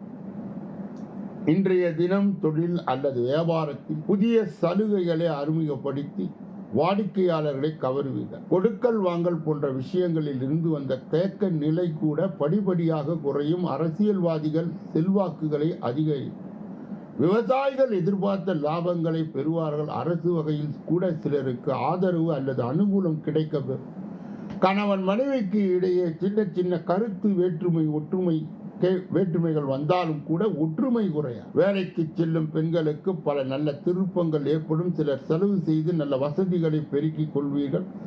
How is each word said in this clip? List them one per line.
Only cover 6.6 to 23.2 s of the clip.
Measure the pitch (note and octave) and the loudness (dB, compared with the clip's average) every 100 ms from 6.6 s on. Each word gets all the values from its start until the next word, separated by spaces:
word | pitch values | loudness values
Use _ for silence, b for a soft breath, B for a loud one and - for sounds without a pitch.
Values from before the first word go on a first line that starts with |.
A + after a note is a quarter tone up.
| - A2+ | -2 2
வாடிக்கையாளர்களை | E3+ G3+ G3 G3 F3+ D#3+ D3+ C3+ D3+ D#3 | 2 2 0 2 2 4 0 0 -2 0
கவருவீர்கள். | C3 C3+ C3+ B2 A#2+ - - | -2 0 -2 -4 -6 -10 0
கொடுக்கல் | F3 A3 G3 A#3+ A3 | 2 2 2 2 2
வாங்கல் | F3+ E3+ F3 E3 | 2 2 2 0
போன்ற | D#3 D3 C#3 | 0 0 0
விஷயங்களில் | C3 C3 F#3 F3+ D#3+ D3 C3 | -2 -2 0 2 2 0 -2
இருந்து | C3+ D#3+ E3 | 0 0 2
வந்த | D3 C3 C3 - | 0 -2 -4 0
தேக்க | D#3 F#3+ - G3 | 0 0 0 0
நிலை | D#3 D3+ E3 F3 | 2 2 2 0
கூட | D#3 D#3 D3 F#3 | 0 0 2 -2
படிப்படியாக | - D3 G3+ G3 F3 E3 D#3 D3 E3 | 0 0 2 2 2 2 0 -2 -2
குறையும். | C#3+ C#3+ D3 F3+ D#3+ | -2 0 0 0 0
அரசியல்வாதிகள் | C3+ E3 D#3+ G#3 G3 E3+ D#3+ D3+ D#3 E3 D#3 - | 0 -2 2 2 4 2 2 0 0 -2 -6 -2
செல்வாக்குகளை | D#3 F#3 G3 F3+ D3+ D#3 D3 D#3 F3+ | 0 2 2 0 -2 -2 0 0 0
அதிகரிக்கும். | A#2+ C#3 D#3 C#3 B2+ - - - - - - - - - | -2 0 0 0 -4 -10 -14 -14 -14 -14 -12 -12 -10 0
விவசாயிகள் | D#3 A3 G#3 C4 C#4 C4+ C4 | 4 4 4 2 2 2 2
எதிர்பார்த்த | G3 E3+ G3 G3 G3 F#3+ D#3+ | 2 2 2 0 0 -2 0
லாபங்களை | D3 E3+ F3 F3 D#3+ D#3+ D#3+ | 0 0 0 0 0 0 -2
பெறுவார்கள். | C3+ D3+ E3 D#3 D3 D3+ | -2 -2 0 0 -2 -2
அரசு | A#2 C#3+ E3+ E3+ | -2 -2 0 2
வகையில் | E3+ D#3 D3+ D3 - - | 0 0 -2 -2 -6 -2
கூட | E3+ F#3 | 0 0
சிலருக்கு | D#3 D3 C#3+ C3 A#2 C#3+ A#2+ C3 | -2 0 0 0 -2 -2 0 0
ஆதரவு | F3+ F#3 E3 E3+ | 2 2 2 2
அல்லது | C#3+ C3+ B2+ | 0 0 -2
அனுகூலம் | A#2+ D#3 G3+ G3 F3 D3+ | 0 2 2 2 2 -2